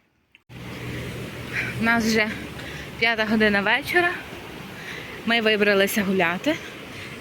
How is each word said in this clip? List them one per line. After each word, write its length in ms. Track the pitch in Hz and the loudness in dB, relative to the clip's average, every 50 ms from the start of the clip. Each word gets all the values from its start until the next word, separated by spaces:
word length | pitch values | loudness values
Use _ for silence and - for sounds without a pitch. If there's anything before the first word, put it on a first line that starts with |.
| _ _ _ _ _ _ _ _ _ _ - - - - - - - - - - - - - - - - - - - - - - - - - - | _ _ _ _ _ _ _ _ _ _ -18 -14 -14 -12 -12 -10 -10 -8 -8 -8 -8 -8 -8 -10 -10 -10 -10 -12 -12 -8 -6 -6 -4 -4 -4 -2
У 20 | 208 | 0
нас 220 | 226 233 233 220 | 2 2 2 2
вже 220 | 226 220 220 214 220 208 - - - - - - - - - - - - - | 2 2 2 2 0 -2 -8 -10 -12 -12 -12 -12 -12 -10 -12 -12 -12 -6 0
п'ята 260 | 226 226 233 220 220 | 0 2 2 2 2
година 360 | 214 220 220 214 214 208 202 | 2 4 6 6 6 6 4
вечора. 480 | 196 202 233 262 285 - - 359 339 349 349 - - - - - - - - - - - - - - - - - - - - - - | 4 4 2 2 0 2 2 4 4 2 0 -2 -8 -12 -14 -14 -14 -14 -14 -14 -14 -14 -14 -14 -12 -12 -10 -12 -12 -12 -12 -8 0
Ми 160 | - 233 233 | 2 2 4
вибралися 640 | 220 220 220 208 208 202 208 196 196 196 - 220 202 | 4 4 4 6 6 6 6 6 6 4 4 0 2
гуляти. 520 | 185 190 190 175 165 175 185 - 285 320 - - - - - - - - - - - - - | 2 4 4 4 4 2 0 0 0 0 0 -4 -12 -14 -14 -14 -14 -14 -12 -12 -12 -12 -14